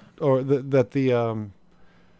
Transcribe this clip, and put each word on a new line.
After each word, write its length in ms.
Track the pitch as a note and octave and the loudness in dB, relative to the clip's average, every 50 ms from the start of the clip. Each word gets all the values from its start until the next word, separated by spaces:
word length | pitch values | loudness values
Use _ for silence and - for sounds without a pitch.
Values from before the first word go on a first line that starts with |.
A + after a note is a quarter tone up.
| - - _ - | -20 -20 _ -2
or 240 | E3+ C#3 C3 C3 C3+ | 0 0 2 2 0
the, 140 | C3+ C#3+ B2+ | 0 -2 -2
that 300 | C#3 C3+ C#3 C3 A#2 - | 0 0 2 2 2 0
the, 220 | - C#3 C3 B2+ A#2+ | 0 0 0 2 2
um, 400 | A#2+ A#2 A2+ A2 A2 G#2+ G2+ - _ _ _ _ _ - - _ - - _ _ | 2 0 -2 -4 -6 -8 -10 -14 _ _ _ _ _ -20 -20 _ -20 -20 _ _